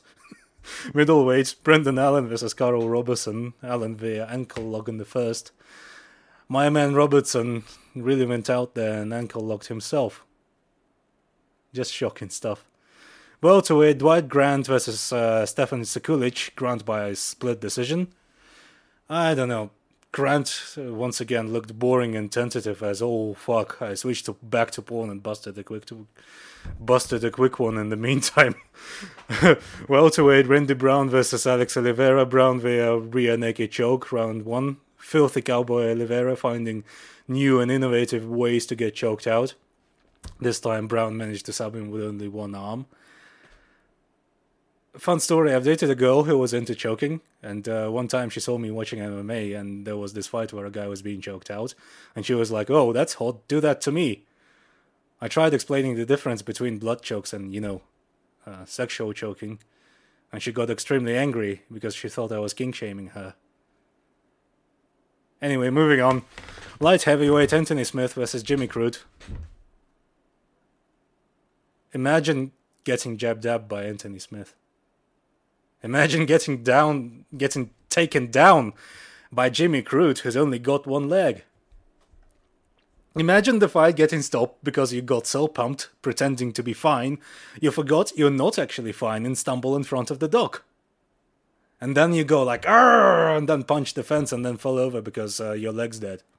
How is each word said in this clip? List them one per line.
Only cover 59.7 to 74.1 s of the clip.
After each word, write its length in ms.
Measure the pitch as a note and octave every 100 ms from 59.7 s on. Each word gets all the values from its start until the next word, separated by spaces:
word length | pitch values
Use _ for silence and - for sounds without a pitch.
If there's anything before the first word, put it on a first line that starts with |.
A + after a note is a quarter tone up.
| _ _ _ _ _ _
and 120 | G#2
she 100 | B2
got 160 | A#2 A#2
extremely 480 | A2+ - C#3 A#2+ A#2+
angry 460 | C#3+ A#2 G#2 G2 _
because 220 | A2 A2
she 160 | - A2
thought 200 | - A2+
I 80 | G#2+
was 140 | G#2
kink-shaming 560 | - C3 B2 G#2+ G2+ F#2+
her. 260 | G#2 F#2+ - _ _ _ _ _ _ _ _ _ _ _ _ _ _ _ _ _ _ _ _
Anyway, 300 | C#3+ C3 B2+
moving 320 | C#3 D#3 C#3
on. 200 | B2+ C3 - - - - - -
Light 240 | D3+ F#3
heavyweight, 500 | - C#3+ D3 D3 C#3+
Anthony 300 | D#3 D#3 D3+
Smith 280 | A#2 C3+ B2+
versus 300 | - A#2+ B2
Jimmy 260 | G#2+ C#3 B2
Crute. 360 | A#2 A#2 - - _ - - - - _ _ _ _ _ _ _ _ _ _ _ _ _ _ _ _ _ _ _ _ _ _ _
Imagine 580 | C3 C3 D#3+ D3+ C#3 C3+ - _ _
getting 320 | - B2 B2+ A2
jabbed 300 | A#2 A2 A#2
up 240 | A#2 G#2+
by 140 | G2+
Anthony 340 | G#2 G#2 G#2